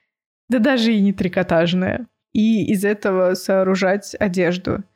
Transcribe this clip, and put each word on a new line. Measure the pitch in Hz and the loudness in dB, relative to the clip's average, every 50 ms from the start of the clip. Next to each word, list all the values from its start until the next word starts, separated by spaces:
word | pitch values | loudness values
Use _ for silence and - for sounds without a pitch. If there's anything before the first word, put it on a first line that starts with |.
| _ _ _ _ _ _ _ _ _ - | _ _ _ _ _ _ _ _ _ -2
да | 240 254 | 0 0
даже | 214 285 269 240 220 233 226 | 2 2 2 2 2 2 2
и | 208 | 2
не | 196 202 | 2 0
трикотажное, | 190 - 190 180 185 190 185 - 185 165 170 170 175 180 185 196 - - 233 - _ _ _ _ | 0 0 -4 -2 -2 -2 -2 0 2 2 2 2 0 -2 -2 -2 -4 -6 -8 -12 _ _ _ _
и | - 214 214 226 226 208 - - | -2 0 2 2 2 2 0 0
из | 214 190 202 | 0 0 0
этого | 202 214 208 - 208 190 185 185 180 185 | 0 -2 0 -2 0 0 2 2 0 0
сооружать | 185 - - 190 190 190 190 190 180 196 185 196 202 - - - - | -2 -2 0 0 2 2 2 0 2 2 0 0 -2 -4 -10 -6 -4
одежду. | 214 202 180 190 180 160 180 180 180 - - 202 196 - _ | -4 -2 0 0 0 0 0 -2 -4 -6 -6 -6 -8 -12 _